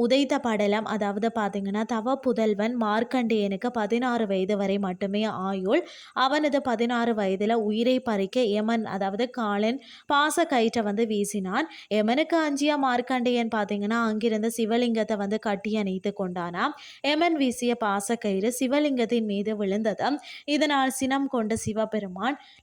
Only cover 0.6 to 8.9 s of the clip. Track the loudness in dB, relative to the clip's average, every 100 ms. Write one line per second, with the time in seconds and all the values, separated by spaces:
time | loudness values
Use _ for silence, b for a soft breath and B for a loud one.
0.6 | 2 0 0 -2 -2 0 -2 0 -2 -2
1.6 | -4 -2 -2 -2 -2 -2 0 2 2 2
2.6 | 0 0 0 0 0 0 0 2 0 -2
3.6 | -4 -2 0 0 0 0 0 0 0 0
4.6 | 0 0 -2 -2 -2 0 -2 -2 -4 -2
5.6 | 2 0 0 B B 0 2 2 2 0
6.6 | 0 0 0 0 0 0 0 0 2 2
7.6 | 2 2 2 2 2 -2 0 0 2 2
8.6 | 0 0 -2